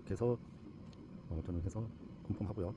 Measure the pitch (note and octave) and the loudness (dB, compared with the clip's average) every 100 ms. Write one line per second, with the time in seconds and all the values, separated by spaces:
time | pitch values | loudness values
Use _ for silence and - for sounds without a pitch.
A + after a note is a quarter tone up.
0 | - G2 A#2+ A#2+ - - - - - - | 0 4 6 6 0 -10 -10 -10 -10 -10
1 | - - - E2 D#2+ F2 F2+ A2 A#2 - | -10 -10 -2 -2 2 2 2 0 -2 -4
2 | - - - G2+ G2 G#2+ F2 | -10 -10 -2 0 2 2 0